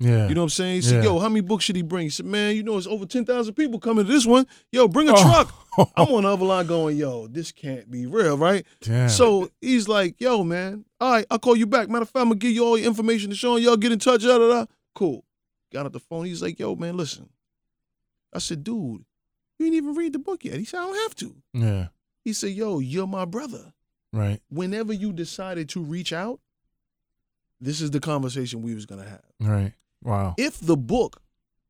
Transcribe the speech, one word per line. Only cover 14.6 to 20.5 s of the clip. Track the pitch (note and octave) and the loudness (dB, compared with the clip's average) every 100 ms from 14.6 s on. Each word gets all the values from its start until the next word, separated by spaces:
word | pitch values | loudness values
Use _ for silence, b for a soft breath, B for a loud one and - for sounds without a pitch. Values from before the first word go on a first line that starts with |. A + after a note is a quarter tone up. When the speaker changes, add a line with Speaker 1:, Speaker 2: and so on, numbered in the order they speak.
| A3 _ _ | -2 _ _
Speaker 2:
Cool. | - F3+ A#2+ - _ _ _ _ | -4 -4 -4 -12 _ _ _ _
Got | C3 C#3 | -10 -10
off | |
the | C#3+ | -12
phone. | - E3 F3+ | -12 -10 -8
He's | E3+ | -8
like, | F3+ E3 | -8 -6
"Yo, | - F3 | -6 -6
man, | E3+ F3+ | -6 -6
listen." | C#3+ - - _ _ _ _ _ _ _ _ _ _ | -8 -10 -18 _ _ _ _ _ _ _ _ _ _
I | F3+ | -10
said, | - D#3+ | -8 -8
"Dude, | D3+ A#3 C#3 G#2 _ _ _ _ _ - | -8 -8 -8 -10 _ _ _ _ _ -6
you | D#4+ | -2
didn't | D#4+ | 0
even | C#4+ | -2
read | D4+ E4 | -4 -4
the | C#4 | -6
book | E4+ F#4 | -8 -10
yet." | - | -8